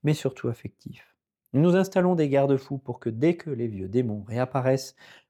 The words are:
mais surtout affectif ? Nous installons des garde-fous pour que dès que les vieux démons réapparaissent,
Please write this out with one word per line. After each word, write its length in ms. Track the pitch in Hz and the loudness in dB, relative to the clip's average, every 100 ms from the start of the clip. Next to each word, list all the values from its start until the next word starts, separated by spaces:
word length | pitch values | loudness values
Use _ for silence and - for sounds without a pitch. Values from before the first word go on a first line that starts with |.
mais 100 | 147 | -2
surtout 320 | 151 135 - 127 | 0 -2 -4 -8
affectif ? 680 | 113 113 _ - - _ _ _ _ _ | -6 -12 _ -20 -20 _ _ _ _ _
Nous 200 | 131 175 | 2 4
installons 400 | 185 190 190 180 | 4 2 2 2
des 140 | 180 147 | 2 2
garde-fous 500 | 139 139 139 - 139 | 2 4 2 -2 -12
pour 220 | - 123 | -10 -8
que 100 | 117 | -6
dès 260 | 113 156 170 | 0 0 0
que 140 | 160 | -6
les 160 | 120 117 | -6 -6
vieux 220 | 98 92 | -6 -4
démons 340 | 117 123 104 101 | -2 -2 -4 -6
réapparaissent, 680 | 113 127 135 127 131 - _ - - | -4 -2 0 0 0 -2 _ -20 -20